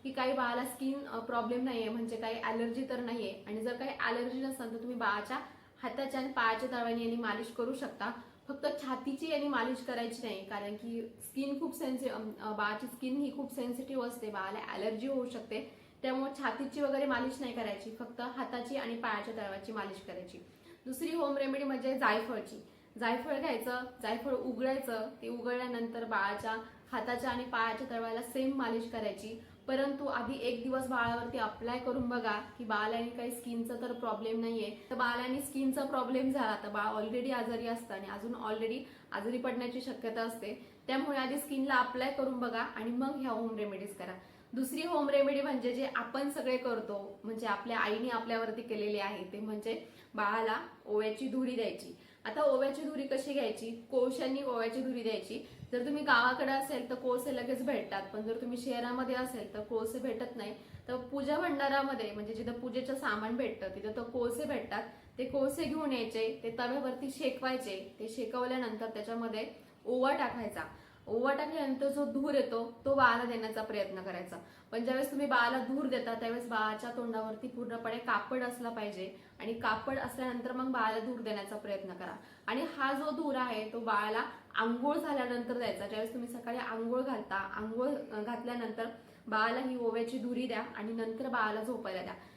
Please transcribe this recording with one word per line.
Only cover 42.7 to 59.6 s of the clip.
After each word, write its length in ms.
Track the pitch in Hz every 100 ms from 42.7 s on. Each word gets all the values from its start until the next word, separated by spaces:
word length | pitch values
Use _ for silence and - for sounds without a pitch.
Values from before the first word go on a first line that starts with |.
| - 226
मग 300 | 247 269 285
ह्या 100 | 262
होम 260 | 226 226 214
रेमेडीज 400 | 208 196 202 -
करा. 160 | 185 185 - - -
दुसरी 300 | 240 254 320
होम 260 | 330 311 285
रेमेडी 320 | 277 277 277
म्हणजे 340 | 285 254 240
जे 140 | 247 269 -
आपण 340 | - 269 285
सगळे 260 | 285 254 254
करतो, 640 | 247 220 - 202 196 -
म्हणजे 220 | 214 220 226
आपल्या 320 | 202 233 226
आईने 300 | 208 220 254
आपल्यावरती 540 | 233 233 226 220 226
केलेली 360 | 220 214 208 208
आहे, 340 | 196 202 185
ते 80 | 208
म्हणजे 460 | 214 214 226 226 - - -
बाळाला 520 | - 202 220 220 226 339 - -
ओव्याची 420 | 208 214 214 262
धुरी 260 | 254 254
द्यायची. 420 | 233 202 - 180 170 - -
आता 180 | 220 254
ओव्याची 400 | 294 254 269 277
धुरी 200 | 294 302
कशी 300 | 269 269 269
घ्यायची? 540 | 277 226 - 226 226 -
कोळशानी 520 | 262 254 254 262 269
ओव्याची 400 | 277 233 226 254
धुरी 200 | 254 240
द्यायची. 460 | 220 220 - 247 - - -
जर 140 | 247 254
तुम्ही 160 | 294
गावाकडे 500 | 285 240 247 254 262
असेल, 380 | 269 277 262 240
तर 40 |
कोळसे 420 | 254 254 247 285 247
लगेच 300 | 240 254 262
भेटतात, 360 | 233 - 196 190
पण 100 | 214
जर 140 | 220 226
तुम्ही 180 | 247 240
शहरामध्ये 560 | 269 240 240 247 254
असेल, 400 | 254 254 247 185
तर 60 | 214